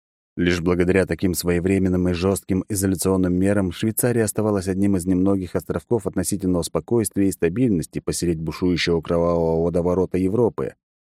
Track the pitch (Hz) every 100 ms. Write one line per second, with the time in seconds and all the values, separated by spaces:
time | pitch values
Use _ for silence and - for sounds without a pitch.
0 | _ _ _ - 87 87 85 90 90 92
1 | 85 85 95 82 87 87 92 98 92 92
2 | 90 85 95 95 - 92 - 101 98 92
3 | 95 95 90 90 98 101 92 - 110 110
4 | 123 117 104 - 107 101 92 95 101 95
5 | 87 90 95 98 90 92 - 90 - 117
6 | 92 95 90 101 92 87 80 80 - 117
7 | 104 101 98 - 85 104 127 87 71 76
8 | - 78 85 80 78 - 90 85 - 82
9 | - 85 85 85 82 82 85 87 87 90
10 | 87 92 92 110 110 - 65 - _ _
11 | _ _